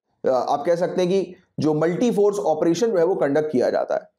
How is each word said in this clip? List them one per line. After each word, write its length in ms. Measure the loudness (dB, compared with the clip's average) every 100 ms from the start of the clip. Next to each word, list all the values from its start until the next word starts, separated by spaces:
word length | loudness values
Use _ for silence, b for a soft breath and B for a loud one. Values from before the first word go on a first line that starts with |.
| _ _
अ, 40 | -2
आप 360 | 0 0 -2 0
कह 100 | -2
सकते 260 | -2 0
हैं 80 | 0
कि 240 | 0 -2 B B -4
जो 140 | -2
मल्टी 360 | 0 0 0 0
फोर्स 280 | 2 2 0
ऑपरेशन 520 | -2 0 0 0 0
जो 80 | 2
है 60 |
वो 100 | 0
कंडक्ट 380 | 0 0 0 0
किया 180 | 0 2
जाता 240 | 0 -2
है 160 | -4 -6